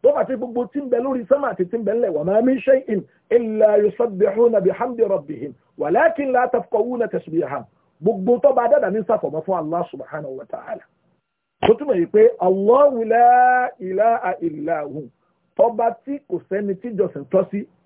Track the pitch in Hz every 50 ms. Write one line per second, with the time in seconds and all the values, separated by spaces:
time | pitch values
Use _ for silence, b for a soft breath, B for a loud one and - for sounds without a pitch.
0 | - 247 294 - 220 202 262 214 247 247 226 240 247 - _ 285 285 254 247 233
1 | 247 277 262 254 233 - 269 285 285 254 202 - 185 175 - 233 220 196 214 233
2 | 240 202 165 147 151 170 196 214 240 254 269 240 - 262 269 262 - - 220 190
3 | - _ _ _ _ _ - 240 240 220 214 214 208 214 208 208 208 208 - -
4 | 240 226 202 180 202 - 190 214 240 240 220 208 180 185 - - 233 262 247 233
5 | 226 254 - - 143 143 151 120 123 143 123 _ _ _ _ - 147 147 170 233
6 | 311 330 330 - 285 269 254 247 247 247 254 240 - _ - 214 220 247 247 240
7 | 226 208 - - - - 156 165 151 131 135 - 107 _ _ _ _ _ _ _
8 | 151 190 226 196 185 202 240 240 247 285 262 247 240 233 196 - - - 190 220
9 | 214 - 220 - - 147 143 156 156 - 190 175 160 151 165 175 170 - - 139
10 | 135 - 151 156 147 135 131 131 - _ - - - - 135 123 _ _ _ _
11 | _ _ _ _ _ _ _ _ _ _ _ _ - 190 226 233 294 294 240 180
12 | 170 170 - 214 220 240 - - 175 185 190 196 196 208 240 269 294 285 262 233
13 | 226 214 220 233 240 240 247 247 247 254 254 247 247 247 - _ 190 185 190 190
14 | 214 233 233 233 - 185 175 - 175 165 151 151 147 160 170 156 147 143 127 151
15 | 147 117 _ _ _ _ _ _ _ _ _ - - 240 220 214 233 226 226 -
16 | _ 269 277 285 _ _ 180 170 - _ 190 202 208 202 190 185 - 240 226 190
17 | 202 180 - 143 139 - - 190 190 - - 202 214 _ _ _ _